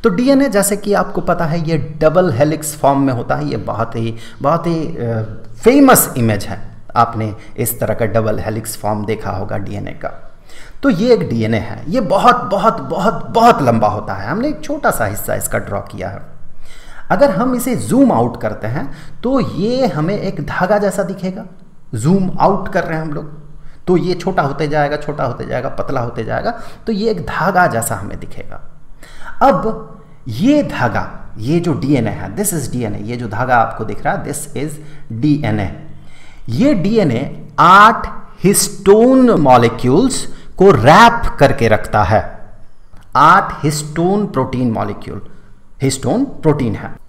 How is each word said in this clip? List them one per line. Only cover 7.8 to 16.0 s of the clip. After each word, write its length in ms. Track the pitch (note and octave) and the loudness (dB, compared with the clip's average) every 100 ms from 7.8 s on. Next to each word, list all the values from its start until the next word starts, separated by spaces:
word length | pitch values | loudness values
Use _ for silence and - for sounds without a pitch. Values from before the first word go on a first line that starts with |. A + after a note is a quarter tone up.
| A2 | -4
का 120 | G#2 A2+ | -2 0
double 340 | G#2 A2 A2 | 0 0 -2
helix 380 | F#2 A2 A2+ - | -4 -6 -8 -6
form 280 | G#2 G#2+ G2+ | -4 -4 -4
देखा 260 | A2 G#2 | -6 -6
होगा 260 | F#2+ G2+ G#2 | -6 -4 -6
डीएनए 340 | F#2+ G2+ G2 | -6 -8 -8
का। 400 | - - - - - - - - - | -8 -10 -10 -14 -16 -16 -14 -14 -2
तो 60 | C#4 | 0
ये 240 | F3 A#3 | 2 4
एक 160 | A3 D3+ | 2 2
डीएनए 280 | A#2 A2 A2+ | -2 0 -2
है, 260 | - - - | -2 -8 -4
ये 140 | A3+ | -4
बहुत, 340 | G3 F#3+ A#3+ A#3 | 0 2 4 2
बहुत, 460 | - G3 A3 - | 0 0 0 -2
बहुत, 460 | C3 E3 F#3+ - - | -6 -2 0 -2 -2
बहुत 320 | A3 A#3 - | 4 4 4
लंबा 260 | C3+ A2+ G#2+ | 4 2 2
होता 260 | G#2 - | -2 -6
है। 160 | G2 G2+ | -8 -4
हमने 180 | F3+ C#4 | -2 -2
एक 160 | D4+ | -4
छोटा 280 | - D4+ A#3 | -6 -2 -2
सा 140 | - G#2+ | 0 -2
हिस्सा 300 | G#2 - G2+ | -4 -4 -4
इसका 220 | - A2 | -2 -4
ड्रॉ 220 | G2 G2+ | -4 -8
किया 300 | - G#2 | -8 -10